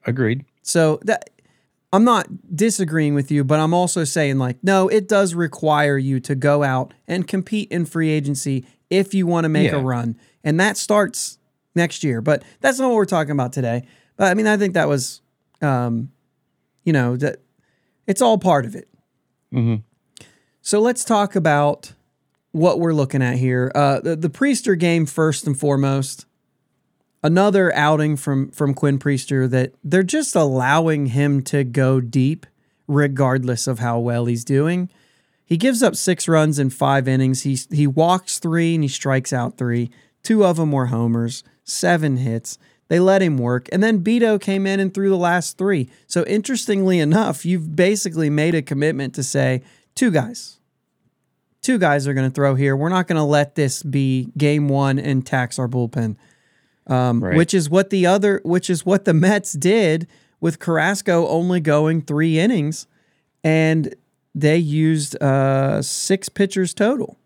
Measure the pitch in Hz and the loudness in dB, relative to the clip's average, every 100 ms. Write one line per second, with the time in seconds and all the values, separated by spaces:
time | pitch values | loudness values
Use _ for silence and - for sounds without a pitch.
0 | - 131 113 127 - _ - 175 160 - | -6 -2 -2 -2 -8 _ -4 0 2 0
1 | 202 220 - _ _ _ _ _ _ 190 | -2 -4 -6 _ _ _ _ _ _ 2
2 | 233 220 - - - 160 220 - 175 160 | 4 4 0 -12 -12 -2 0 0 -2 0
3 | 151 143 135 147 135 151 156 175 180 180 | 0 0 0 -2 2 0 2 0 0 -2
4 | 151 170 143 135 127 123 185 190 190 220 | -2 -2 0 0 -2 -2 2 2 4 0
5 | 190 208 196 170 165 - 156 151 147 139 | 2 0 2 -2 -4 -2 0 2 2 0
6 | 135 131 - 139 143 147 139 131 - - | 0 -4 -2 -2 2 2 2 -2 -4 -12
7 | - 175 175 196 185 214 - 175 160 170 | -6 -6 -4 -6 -4 -4 -4 -4 -4 -2
8 | 160 156 143 139 143 135 - _ _ 185 | 0 0 -2 -4 -4 -6 -6 _ _ -2
9 | 196 196 175 170 160 156 - 147 131 123 | 0 0 0 0 0 2 2 0 -2 -2
10 | 120 113 _ _ 151 160 202 196 - 208 | -4 -8 _ _ -2 0 0 -2 0 0
11 | 196 - - - _ _ _ 170 170 - | 0 -4 -12 -14 _ _ _ -2 -2 -2
12 | 151 117 113 147 - _ 269 262 262 233 | -4 -2 0 -2 -4 _ -2 0 0 2
13 | 196 175 147 147 123 139 123 120 123 _ | 2 0 0 -2 -2 -2 -2 -4 -6 _
14 | _ - 196 190 214 208 202 180 151 143 | _ 0 0 2 2 2 0 0 0 0
15 | 120 - _ _ _ _ 151 127 123 117 | -4 -12 _ _ _ _ -2 0 -2 -4
16 | 127 _ _ _ _ _ _ _ - 151 | -6 _ _ _ _ _ _ _ 0 2
17 | 120 127 143 - _ _ _ _ _ _ | 0 -2 -4 -6 _ _ _ _ _ _
18 | - 190 247 214 185 147 117 - - _ | -6 0 2 2 2 2 0 -10 -18 _
19 | _ _ _ _ _ 127 117 110 - _ | _ _ _ _ _ -2 0 -2 -6 _
20 | _ - - _ _ _ - 208 226 247 | _ -20 -20 _ _ _ -2 2 2 0
21 | - 214 202 202 160 147 147 143 - - | 0 0 0 0 2 2 2 -2 -10 -20
22 | _ _ _ _ _ 160 175 - 170 156 | _ _ _ _ _ 0 2 2 0 0
23 | 131 135 123 127 127 127 127 - 143 139 | 0 0 0 0 0 0 0 2 2 0
24 | 156 160 160 - 277 247 - 180 170 170 | -2 -4 -4 -2 0 0 0 0 2 2
25 | 156 - 160 139 - 135 147 139 139 139 | 0 0 0 0 -4 -2 0 0 0 0
26 | 135 - - _ _ _ _ _ _ _ | -4 -10 -20 _ _ _ _ _ _ _
27 | _ _ 151 175 202 196 180 - 151 156 | _ _ 0 4 4 4 2 2 2 2
28 | 151 143 147 135 135 - 143 135 143 139 | 0 -2 -2 -2 -2 -2 -2 0 0 0
29 | 143 135 - 135 131 127 131 _ - 180 | -2 -4 -2 -2 0 0 -2 _ 0 0
30 | 190 302 302 185 147 131 127 156 165 151 | 2 -2 0 0 2 2 2 2 2 0
31 | 139 123 143 139 131 143 127 120 131 131 | 0 0 2 0 0 -2 -2 0 2 2
32 | 120 135 131 165 - _ _ _ - 143 | 0 0 0 -2 -10 _ _ _ -2 0
33 | 147 135 135 131 123 120 - 117 123 117 | 0 2 0 0 -2 -4 -4 -4 -2 -2
34 | 120 120 120 117 117 139 156 180 180 _ | -2 -2 -2 -4 -2 0 0 -2 -6 _
35 | _ _ _ _ _ 170 247 240 226 - | _ _ _ _ _ 0 0 2 0 0
36 | - 180 - 160 151 147 135 - 139 139 | -2 -2 2 2 2 2 -2 0 0 2
37 | 131 131 131 131 139 131 - 147 143 135 | 2 0 0 0 -2 -4 -4 0 0 2
38 | 165 185 - - 170 165 165 165 143 - | 2 2 -2 -8 -4 0 0 0 -2 -4
39 | 139 131 127 131 120 - 123 120 120 _ | -2 -2 -2 -4 -4 -4 -4 -2 -4 _
40 | _ _ - 220 190 165 156 143 123 117 | _ _ 0 2 4 2 0 0 0 0
41 | 117 117 117 - - _ - - 175 170 | 0 0 -2 -8 -16 _ -12 -4 0 0
42 | 151 127 127 113 - - _ _ _ 165 | 0 -2 -2 -4 -8 -18 _ _ _ 2
43 | 185 196 185 135 120 123 - - 220 220 | 4 4 2 0 0 -2 -2 0 2 2
44 | 180 240 226 208 202 196 190 196 190 190 | 0 2 2 2 0 -2 0 0 -2 0
45 | 196 190 175 175 160 - 190 180 127 _ | 0 0 0 0 -4 -4 -2 0 -2 _
46 | _ 175 - 208 208 247 - 202 190 180 | _ -4 0 -2 -2 -6 -2 0 2 2
47 | 151 180 214 - 165 180 156 156 180 208 | 2 2 0 -2 -4 -4 -4 0 2 2
48 | 185 165 151 147 160 165 135 139 151 139 | -4 -2 0 0 0 0 -2 -2 -2 -2
49 | 139 - 131 143 131 127 - _ _ - | -6 -6 -4 0 0 -2 -6 _ _ -2
50 | 247 156 127 240 - _ _ _ _ _ | 0 2 -2 -10 -18 _ _ _ _ _
51 | _ _ _ _ _ _ - 247 175 143 | _ _ _ _ _ _ -2 2 2 2
52 | 139 135 131 131 139 135 139 135 156 185 | 0 0 0 2 0 2 0 0 0 0
53 | 175 165 151 147 143 - 139 - 147 139 | 0 0 2 2 0 0 -2 -2 -4 0
54 | 135 131 127 - 147 147 143 139 139 135 | 0 0 -4 -2 0 2 0 0 0 0
55 | 143 135 127 135 123 - 123 127 117 127 | 0 -2 -2 -4 -4 -4 -4 -2 -2 -2
56 | 113 104 _ _ _ _ _ _ - 127 | -4 -6 _ _ _ _ _ _ -2 0
57 | 123 120 95 151 165 190 151 180 196 196 | 2 0 2 2 2 0 2 0 0 0
58 | 175 202 202 196 160 175 - 175 185 190 | 2 2 2 -2 0 -2 0 -2 0 0
59 | - 160 180 208 202 147 165 220 185 156 | 2 4 4 2 -2 -2 0 2 2 0
60 | 165 _ _ _ 165 160 - 160 160 196 | -4 _ _ _ -4 -4 -2 0 0 -2
61 | - 170 165 165 180 180 156 147 156 165 | 0 0 2 0 0 0 2 2 2 0
62 | 143 147 165 160 196 233 147 156 - _ | -2 -2 0 2 2 0 -2 -6 -14 _
63 | _ _ _ _ 160 160 160 160 147 - | _ _ _ _ 0 2 2 2 -2 -8
64 | _ _ _ - 147 156 156 151 156 156 | _ _ _ 0 2 2 2 0 2 0
65 | 143 - 143 135 135 135 135 151 - - | -4 -4 0 2 2 0 0 -2 -4 -8
66 | - 190 - - 196 190 180 - 214 269 | -2 -4 -4 -2 -2 0 -4 0 -2 0
67 | - - | -6 -12